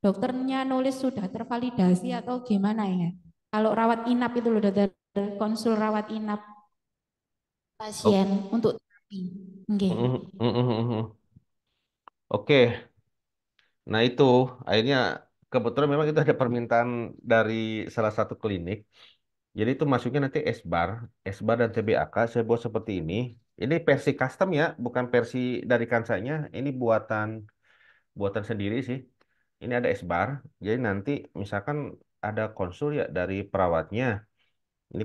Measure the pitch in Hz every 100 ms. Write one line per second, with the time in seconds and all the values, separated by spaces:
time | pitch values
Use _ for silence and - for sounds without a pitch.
0 | 202 202 247 254 262 269 262 262 262 262
1 | 262 247 185 - 226 240 247 - 180 180
2 | 247 247 233 247 247 202 196 220 202 185
3 | 170 - - _ _ 214 220 226 226 233
4 | 233 240 240 240 233 220 202 196 202 _
5 | _ - 202 202 214 220 240 220 214 214
6 | 208 220 214 208 - - _ _ _ _
7 | _ _ _ _ _ _ _ _ 214 208
8 | 220 196 190 196 196 233 220 - _ _
9 | _ 196 180 180 - - - 214 95 107
10 | 120 127 - - 117 113 123 110 117 110
11 | 107 - _ - _ _ _ _ _ _
12 | - _ _ - - 143 120 117 - _
13 | _ _ _ _ _ _ _ _ - 107
14 | 123 123 135 123 127 - - 101 120 139
15 | 107 67 _ _ _ 131 113 - 147 143
16 | 151 156 147 135 127 120 120 117 120 120
17 | 113 - - 113 110 113 110 110 - -
18 | 110 - 107 110 110 98 85 104 - _
19 | - _ _ _ _ 101 110 135 151 127
20 | 123 135 135 143 - - 85 85 87 113
21 | 117 _ - 98 107 117 117 104 107 107
22 | 76 - 117 120 110 117 117 107 110 95
23 | 78 98 123 - _ - 123 160 160 135
24 | - - 131 - 185 151 160 - 123 123
25 | 123 123 113 127 123 123 - 120 117 120
26 | 113 104 117 156 147 - 139 127 120 110
27 | - 110 107 110 104 _ _ _ _ _
28 | _ - 98 107 104 107 101 117 131 131
29 | 123 _ _ _ _ _ 113 120 117 82
30 | 87 85 107 139 - _ 92 117 120 98
31 | 101 143 - - 101 101 98 147 123 -
32 | _ _ 104 107 110 - 90 90 147 147
33 | - 90 90 95 101 95 90 82 80 104
34 | 131 104 - _ _ _ _ _ _ -